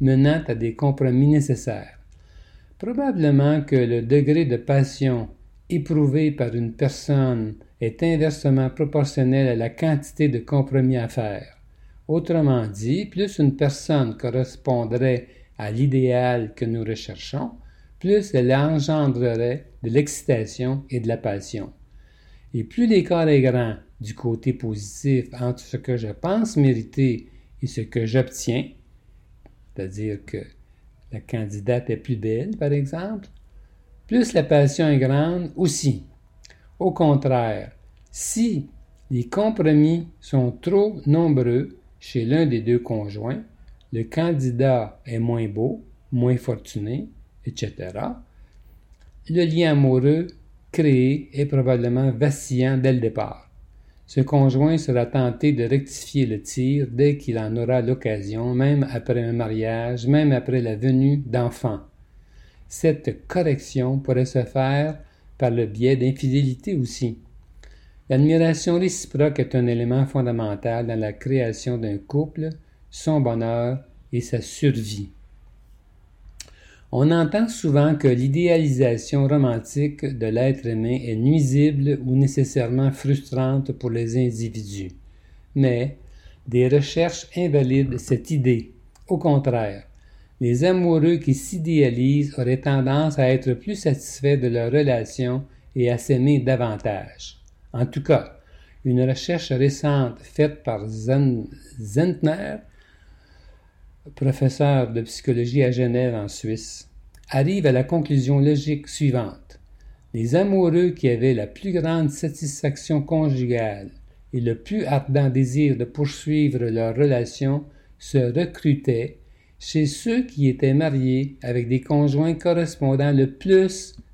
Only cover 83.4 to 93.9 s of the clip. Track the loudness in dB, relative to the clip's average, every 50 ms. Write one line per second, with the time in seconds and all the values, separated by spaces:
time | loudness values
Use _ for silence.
83.4 | 0 0 0 0 -2 -4 -6 -6 -4 -4 -2 -2 -4 -2 0 0 0 0 0 -4
84.4 | -6 -6 -6 -8 -10 -8 -8 -10 -10 -10 -12 -16 -20 -20 -20 -20 -20 -20 -20 -20
85.4 | -20 _ 0 0 2 2 2 0 -2 -4 -6 -10 -18 -20 -20 -20 -20 -20 -20 -20
86.4 | -10 -2 2 2 4 4 4 2 2 0 0 0 0 0 -2 -6 -14 -10 -4 -2
87.4 | -2 2 2 2 2 2 2 2 2 0 -2 -6 -2 -2 -2 -2 0 -2 -2 0
88.4 | 2 2 2 0 -2 -8 -16 -20 -20 -20 _ _ -6 -4 -4 0 2 2 2 4
89.4 | 2 2 0 0 -2 -4 -6 -10 -16 -20 -20 -20 -20 -20 -20 -20 -20 _ -8 _
90.4 | 0 0 2 2 2 2 4 4 4 4 4 4 4 4 4 2 2 0 0 0
91.4 | -2 -6 -8 -6 -2 0 4 4 4 4 4 2 2 2 2 2 0 -2 -2 -2
92.4 | 0 0 0 0 0 0 0 0 2 2 0 2 0 0 2 2 2 4 2 2
93.4 | 0 -2 -4 -2 -4 -8 -10 -4 -2 -2